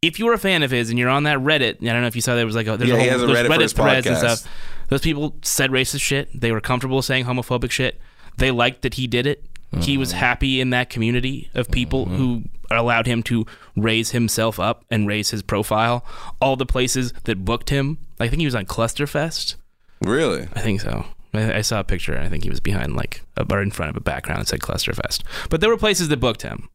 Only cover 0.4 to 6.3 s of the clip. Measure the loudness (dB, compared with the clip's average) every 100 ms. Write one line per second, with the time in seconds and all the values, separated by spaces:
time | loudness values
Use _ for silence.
0.4 | 2 2 2 0 0 0 2 2 2 0
1.4 | 2 2 2 0 -2 0 0 -2 0 0
2.4 | 2 0 0 0 2 4 4 2 4 4
3.4 | 4 2 2 2 4 4 2 2 2 0
4.4 | -4 -6 -4 -2 0 2 2 0 -2 -4
5.4 | -4 0 2 2 0 -2 -2 -2 -4